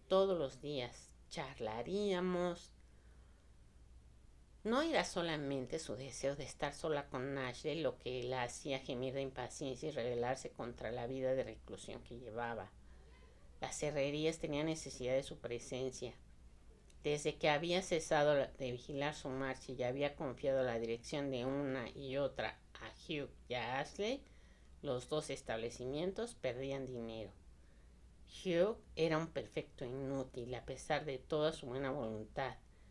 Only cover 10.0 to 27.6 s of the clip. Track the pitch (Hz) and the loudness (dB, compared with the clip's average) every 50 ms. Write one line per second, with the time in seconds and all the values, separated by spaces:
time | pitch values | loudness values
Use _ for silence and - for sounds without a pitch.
10 | 117 123 120 120 120 123 131 131 - - - - 123 117 117 - - 110 117 123 | 0 2 2 2 2 2 2 0 -2 -6 -6 -6 -6 -6 -4 -4 -4 -4 -2 -2
11 | 120 120 131 131 131 127 131 131 120 110 110 110 - - 101 - - - 113 117 | -2 -2 0 2 4 4 4 4 2 0 -4 -10 -10 -10 -10 -10 -8 -10 -10 -10
12 | - - 123 117 131 117 104 117 120 117 117 110 92 90 - - - - - - | -10 -12 -12 -12 -10 -6 -4 -2 -2 -2 -2 -4 -6 -8 -10 -16 -18 -18 -18 -18
13 | - - - - - - - - - - - - - - - - 156 147 147 147 | -18 -20 -20 -20 -20 -20 -20 -20 -20 -20 -10 -6 -6 -6 -2 0 0 2 2 2
14 | 139 143 143 151 156 160 165 160 - 160 147 143 151 160 160 156 - 139 120 - | 2 2 2 2 2 2 2 2 0 0 2 2 2 2 0 0 -4 -6 -6 -2
15 | 127 123 131 135 135 - - - - 117 120 117 - - - 127 131 131 123 - | 0 2 4 4 2 0 -4 -6 -4 -4 -4 -4 -4 -4 -2 -2 -2 -2 -2 -4
16 | 127 120 110 - - - - - - - - - - - - - - - - - | -6 -8 -8 -10 -16 -20 -20 -20 -20 -20 -20 -20 -20 -20 -20 -20 -20 -20 -14 -4
17 | - 151 147 147 - 156 147 - - 156 147 143 170 170 175 185 190 - 180 160 | 0 0 0 2 2 0 0 4 6 6 6 6 4 4 4 2 4 2 2 2
18 | 160 - 165 151 147 147 147 139 131 - - - 135 123 120 123 - - 147 139 | 4 6 6 8 8 8 8 6 6 2 0 -4 -4 -4 -4 -4 -6 -6 -2 0
19 | 143 147 156 - - 147 127 131 135 135 131 - - - 131 117 123 123 127 139 | 0 0 0 -2 -4 -4 -2 0 0 -2 -2 -4 -6 -6 -2 0 0 0 2 2
20 | 143 143 143 - 165 135 123 - - 139 135 135 131 127 113 113 117 113 113 117 | 2 2 2 0 -2 -4 -2 0 2 4 4 4 4 4 2 2 0 0 -2 -2
21 | - - - 147 143 139 131 123 120 131 135 143 147 139 131 131 117 113 - - | -2 -2 -2 0 0 0 0 0 0 0 2 2 2 0 0 0 -2 -4 -6 -8
22 | 139 135 131 139 143 131 - - 113 107 - - - - - - - - - - | -6 -2 0 2 2 2 2 0 -2 -2 -2 -6 -12 -18 -14 -12 -12 -12 -12 -10
23 | - - 160 147 139 - - - - - 120 123 113 113 127 135 147 - - - | -6 -4 -2 -2 -2 -4 -8 -12 -6 -2 -2 0 0 2 2 0 0 -2 -2 -2
24 | 202 220 262 285 - - - - - - - - - - - - - 143 127 123 | 0 0 0 -2 -4 -10 -20 -20 -20 -20 -20 -20 -20 -20 -14 -6 -2 0 0 0
25 | 123 - 156 151 - - 135 131 - - 117 113 113 120 113 - 123 127 135 147 | 0 0 0 0 0 0 -4 -4 -2 -2 -2 0 -2 -2 -4 -4 -4 -2 0 0
26 | 170 185 190 - 226 240 - - - 131 117 123 135 135 139 139 135 123 127 120 | 0 0 0 -2 -4 -4 -4 -4 -2 -2 -2 -2 -2 -2 -2 -2 -4 -4 -4 -4
27 | 117 113 113 113 107 95 101 - - - - - | -4 -4 -4 -6 -6 -8 -10 -14 -18 -20 -20 -20